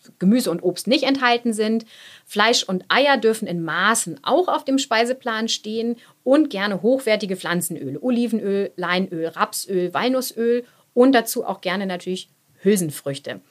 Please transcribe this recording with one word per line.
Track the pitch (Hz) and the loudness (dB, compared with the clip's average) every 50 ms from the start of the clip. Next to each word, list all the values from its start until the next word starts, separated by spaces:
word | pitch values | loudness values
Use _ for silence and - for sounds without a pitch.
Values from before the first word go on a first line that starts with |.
| _ - - - | _ -20 -8 0
Gemüse | 180 185 226 254 240 175 | 2 4 4 4 2 0
und | 165 170 - | -2 -2 -2
Obst | 180 180 - - 196 | -2 -2 -2 -2 0
nicht | 254 311 - | 0 2 2
enthalten | 269 277 269 254 240 240 240 240 233 220 | 2 0 2 2 2 2 2 0 -2 -2
sind. | 208 214 214 226 226 220 - - - - - - - _ | -2 0 0 0 -2 -4 -6 -18 -20 -20 -20 -20 -20 _
Fleisch | - - 208 208 226 247 247 - | -6 0 2 4 4 4 2 0
und | - 190 180 - - | -2 -4 -4 -2 0
Eier | 175 233 277 285 277 233 | 2 2 4 4 4 4
dürfen | 214 220 220 226 220 - | 2 2 0 0 -4 -6
in | 175 175 165 | -4 -4 -4
Maßen | 160 156 170 190 208 226 220 - 175 156 - - | -4 -2 0 2 2 2 0 -2 -6 -8 -8 -2
auch | - 240 320 359 359 | 0 2 2 2 2
auf | - 294 - | -2 -4 -2
dem | - 269 262 | 0 0 0
Speiseplan | - - 226 220 240 240 254 254 - 247 220 220 226 220 | 0 0 0 2 2 0 -2 -4 -4 -6 -4 -4 -4 -4
stehen | - - - 214 214 226 226 233 240 233 - - _ _ - | -4 -6 -6 -6 -6 -4 -4 -4 -6 -8 -10 -20 _ _ 0
und | 254 269 302 302 277 | 4 4 4 4 2
gerne | - 190 196 208 202 170 | 0 -4 -2 -2 -2 0
hochwertige | 165 226 262 269 262 233 214 208 220 185 190 | 2 2 2 2 2 2 0 0 0 -2 -6
Pflanzenöle, | 180 - 160 175 175 175 - 170 143 - 131 139 - | -4 -4 -2 -2 -2 -2 -4 -6 -8 -8 -8 -8 -4
Olivenöl, | - 254 247 233 240 226 226 214 - 202 196 196 196 - - - | -2 0 0 0 0 0 -2 -2 -2 -2 -2 -2 -2 -4 -6 -6
Leinöl, | 180 170 180 185 190 185 180 165 160 160 | -2 0 0 0 0 -2 -4 -6 -6 -4
Rapsöl, | - 165 208 - - - - - 196 180 180 175 175 | -2 -2 -4 -2 -4 -6 -6 -4 -2 -2 -2 0 -2
Walnussöl | 143 202 254 262 254 254 - - - 233 233 240 247 240 _ _ _ _ _ - | 0 0 0 0 0 -2 -4 -4 -2 0 0 0 0 -2 _ _ _ _ _ 4
und | 240 247 269 269 | 6 6 6 6
dazu | 233 226 - - 240 - | 4 2 0 -4 -6 -4
auch | - 185 - | -6 -6 -6
gerne | - 185 175 202 202 | -4 -4 -2 -2 -2
natürlich | 190 180 180 - 180 185 180 - _ _ _ _ _ _ _ - | -4 -6 -6 -6 -6 -6 -6 -8 _ _ _ _ _ _ _ 2
Hülsenfrüchte. | 190 214 190 175 151 143 - - 143 139 - - - 120 95 - _ | 2 2 2 2 -2 -4 -6 -8 -8 -8 -8 -8 -10 -12 -12 -14 _